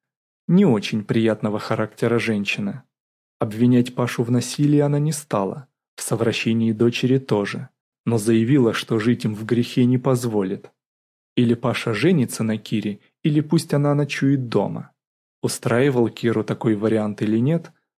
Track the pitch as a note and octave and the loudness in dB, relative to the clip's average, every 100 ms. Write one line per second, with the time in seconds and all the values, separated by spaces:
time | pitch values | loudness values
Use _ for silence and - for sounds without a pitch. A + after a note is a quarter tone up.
0 | _ _ _ _ - F3+ F#3+ G#2+ - A2 | _ _ _ _ 2 4 6 2 0 -6
1 | - A#2+ A2+ G#2+ G#2+ G#2 - A2 G#2+ - | -2 0 2 0 -2 -4 -4 -4 -4 -2
2 | A#2 A#2 A2 G#2 G2+ - G2+ C3+ - _ | 0 0 0 -2 -2 -4 -6 -8 -16 _
3 | _ _ _ _ A#2 G#2+ B2 B2 B2 - | _ _ _ _ -6 2 4 4 2 -2
4 | B2 - A#2+ B2 - - D3 D3 C#3+ D3 | -4 -2 0 0 -2 0 2 4 2 0
5 | D3+ D3 - G#2 F#2+ D3 - _ _ - | -2 -4 -4 -2 -2 -6 -16 _ _ -14
6 | - G#2+ A#2 - A#2 A2+ A2+ G#2+ A#2+ A#2+ | -6 -2 0 0 0 2 0 2 2 2
7 | B2 C3 C3 G#2 G2+ - B2+ _ _ _ | 0 0 0 -2 -2 -6 -12 _ _ _
8 | A2 A#2 A2 A2+ A2+ D3 A2+ - - A2+ | -4 0 2 2 4 4 4 0 -2 0
9 | A2+ A#2 G#2+ G#2 A2+ A#2+ A#2+ C3 B2 B2+ | 0 0 -2 -6 -2 0 0 2 2 2
10 | C#3 B2+ A#2+ G#2+ F#2+ G2 - _ _ _ | 2 0 0 -2 -2 -6 -12 _ _ _
11 | _ _ _ - A#2 A#2 B2 A2 A#2 G#2 | _ _ _ 0 0 2 -2 -4 -4 0
12 | D#3+ F3 A#2 - A2 G#2+ - A2 G#2 G2 | 2 2 0 -2 -4 -4 -4 -4 -4 -8
13 | _ _ D#3+ D3+ D3+ E3 - C#3+ C#3+ D3 | _ _ -2 0 0 -2 0 0 0 0
14 | D3 - C#3 C#3 A#2 G#2 F#2+ A2 - _ | -2 -2 0 0 0 -2 -2 -6 -12 _
15 | _ _ _ _ A#2+ - - A#2 C#3 B2 | _ _ _ _ -8 -6 -2 2 2 2
16 | A2 - A#2 A2 G#2+ A2 A2+ G#2 A2 A2 | 0 0 -2 0 -2 -2 -2 0 0 0
17 | G#2+ G#2 G#2 A2+ C3 E3 - _ _ | -2 -2 -2 0 0 -2 -4 _ _